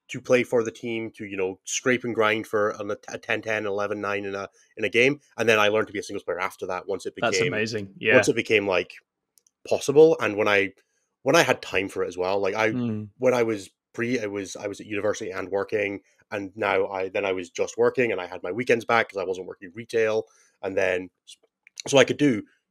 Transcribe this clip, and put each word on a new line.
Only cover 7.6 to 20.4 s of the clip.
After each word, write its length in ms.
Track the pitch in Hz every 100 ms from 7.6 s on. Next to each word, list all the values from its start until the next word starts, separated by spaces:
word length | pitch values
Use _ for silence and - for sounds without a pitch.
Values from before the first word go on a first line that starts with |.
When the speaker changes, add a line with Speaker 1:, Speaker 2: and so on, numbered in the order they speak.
| 110 110 98
Speaker 1:
once 400 | - 110 107 101
Speaker 2:
Yeah. 20 |
Speaker 1:
it 40 | 113
became, 300 | 110 110 101
like, 260 | 90 92 - _ _ _ _ _ _ -
possible, 500 | 104 - 139 160 160
and 160 | 110 101
when 120 | 104
I, 240 | 101 98 - _ _ _ _
when 140 | 127 165
I 60 |
had 200 | 131 -
time 260 | - 95 98
for 140 | 95
it 40 | 90
as 100 | 87
well. 220 | 90 101
Like, 140 | 98
I, 160 | 107 110
Speaker 2:
Mm. 360 | 123 120 107 104 -
Speaker 1:
when 140 | 127
I 80 | 123
was 280 | 113 104 90 _ _
pre, 260 | - 117 123
I 60 | 104
was, 280 | 101 92 -
I 100 | 104
was 140 | 98
at 60 | 104
university 440 | 101 95 92 104
and 180 | 95 92
working, 520 | 98 98 110 101 98 _ _ -
and 220 | 107 98 104
now 320 | 101 95 95
I, 200 | 95 95
then 160 | 101
I 80 | 98
was 160 | 92 87
just 300 | - 92 -
working, 340 | 120 131 120
and 80 | 92
I 60 | 87
had 160 | 90
my 100 | 90
weekends 320 | 104 127 117
back 240 | 104 117 107
'cause 100 | 98
I 40 |
wasn't 220 | 90 90 90
working 240 | 90 95
retail, 520 | 98 117 113 110 107 - _